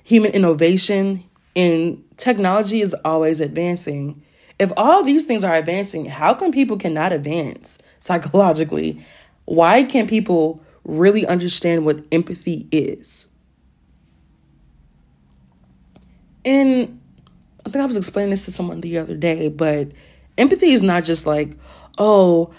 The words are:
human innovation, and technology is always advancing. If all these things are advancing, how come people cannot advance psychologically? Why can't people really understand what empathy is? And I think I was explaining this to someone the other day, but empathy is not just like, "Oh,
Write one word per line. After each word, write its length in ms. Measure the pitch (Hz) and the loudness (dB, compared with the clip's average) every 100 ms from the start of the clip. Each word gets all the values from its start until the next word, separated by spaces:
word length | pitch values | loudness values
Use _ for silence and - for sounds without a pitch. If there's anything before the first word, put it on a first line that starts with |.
| - | 2
human 260 | 226 214 | 4 4
innovation, 920 | - 180 156 165 185 - 202 196 190 - _ _ | 2 2 4 2 2 0 -2 -2 -4 -10 _ _
and 480 | - 180 165 170 - _ - | 0 0 2 -2 -6 _ -6
technology 680 | - 214 190 196 202 220 | -2 0 0 0 0 -2
is 140 | 202 - | -2 -4
always 380 | 160 160 160 160 | -2 0 0 -2
advancing. 800 | 147 156 175 175 - 143 143 143 - _ _ - | -4 -4 -4 -4 -6 -8 -8 -12 -20 _ _ -4
If 140 | 196 180 | -2 2
all 260 | 233 370 | 4 4
these 220 | 285 285 311 | 4 2 0
things 180 | 226 | -2
are 100 | 190 | 0
advancing, 520 | 165 160 180 196 165 143 | 0 0 -4 -4 -8 -10
how 280 | 135 156 | -2 0
come 180 | 247 370 | 2 0
people 260 | 262 277 208 | 0 0 -2
cannot 340 | 180 156 170 | -4 -2 -2
advance 680 | 165 147 165 143 - - - _ _ | -2 -4 -4 -6 -10 -16 -18 _ _
psychologically? 1040 | - 175 160 190 196 156 156 151 160 156 - - _ _ - | -4 -4 0 2 4 2 -2 -4 -4 -8 -14 -20 _ _ -4
Why 380 | 160 165 226 | 2 4 4
can't 260 | 277 269 202 | 4 0 0
people 520 | 220 202 175 160 160 _ _ | -2 0 0 0 -4 _ _
really 440 | - 156 185 208 - | -8 2 2 2 0
understand 560 | 175 175 175 170 165 | -2 -2 -4 -2 0
what 220 | 156 147 - | 0 -2 -2
empathy 560 | 165 175 185 - 160 151 | -2 -2 -6 -8 -8 -4
is? 560 | - - - - - - _ _ _ _ _ _ _ _ _ _ _ _ _ _ _ _ _ _ _ _ _ _ _ _ _ _ _ _ _ _ _ 247 | -2 -2 -6 -14 -20 -20 _ _ _ _ _ _ _ _ _ _ _ _ _ _ _ _ _ _ _ _ _ _ _ _ _ _ _ _ _ _ _ 0
And 560 | 269 269 254 233 - _ _ _ _ _ _ - | 4 4 2 -2 -8 _ _ _ _ _ _ -8
I 40 | |
think 140 | 277 | -4
I 20 | 277 | -2
was 120 | 220 | -2
explaining 320 | 185 - 202 | -4 -4 -4
this 160 | 196 - | -4 -6
to 60 | |
someone 280 | 185 175 165 | -8 -8 -8
the 180 | 170 170 | -8 -6
other 180 | 160 160 | -6 -4
day, 340 | 170 160 156 | -2 -2 -4
but 420 | 151 160 147 143 - _ _ _ - | -2 -2 -2 -4 -12 _ _ _ 0
empathy 340 | 262 381 359 | 2 2 4
is 120 | 262 | 4
not 220 | 190 175 165 | 2 0 0
just 220 | 165 - | -2 -2
like, 300 | 151 147 - - - - - | -2 -4 -10 -20 -20 -14 -2
"Oh, 540 | 208 202 185 170 170 | 4 6 6 4 0